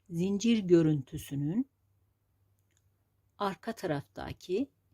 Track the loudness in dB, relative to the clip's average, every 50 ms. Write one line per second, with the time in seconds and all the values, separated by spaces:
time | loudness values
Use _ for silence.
0 | _ -8 -4 -2 0 0 0 0 2 2 2 2 4 6 6 6 6 6 2 0
1 | -2 -6 -12 -12 -10 -8 -6 -4 -2 -2 -2 -2 -4 -4 _ _ _ _ _ _
2 | _ _ _ _ _ _ _ _ _ _ _ _ _ _ _ _ _ _ _ _
3 | _ _ _ _ _ _ _ -6 -4 -4 -4 -6 -8 -10 -8 -6 -6 -4 -4 -4
4 | -6 -10 _ -12 -12 -12 -12 -12 -8 -4 -4 -4 -4 -6 _ _ _ _